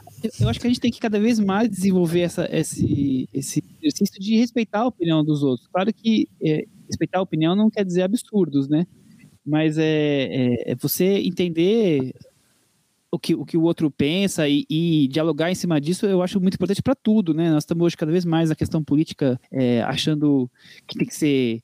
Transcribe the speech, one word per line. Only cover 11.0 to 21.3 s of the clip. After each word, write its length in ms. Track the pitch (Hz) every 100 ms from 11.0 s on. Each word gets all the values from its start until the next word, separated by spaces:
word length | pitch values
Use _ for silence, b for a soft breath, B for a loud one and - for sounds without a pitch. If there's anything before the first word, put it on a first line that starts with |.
| 185 196
entender 960 | 185 175 180 160 175 233 196 147 131 - - _ _ _ _ _ _ _ -
o 80 | -
que, 160 | -
o 120 | 165 143
que 100 | 170
o 60 |
outro 280 | 165 165 151
pensa 600 | - 147 180 196 - 147
e, 160 | 143 -
e 380 | 156 170 156 135
dialogar 400 | 151 160 151 165
em 60 | 185
cima 240 | 175 156
disso, 260 | 143 185 202
eu 160 | 185
acho 200 | 180 196
muito 140 | 185 -
importante 260 | 180 202
pra 100 | -
tudo, 400 | 277 220 214 170
né? 160 | 151 170
Nós 140 | 151
estamos 220 | - 170 170
hoje 100 | -
cada 160 | 156
vez 140 | 175 175
mais 240 | 160 160
na 60 | 156
questão 280 | - 160
política, 560 | 147 147 156 - 139 123 -
é, 320 | 135 123 120
achando 680 | 104 127 156 151 147 139 123 B B B -
que 120 | -
tem 100 | 147
que 80 | -
ser 460 | 151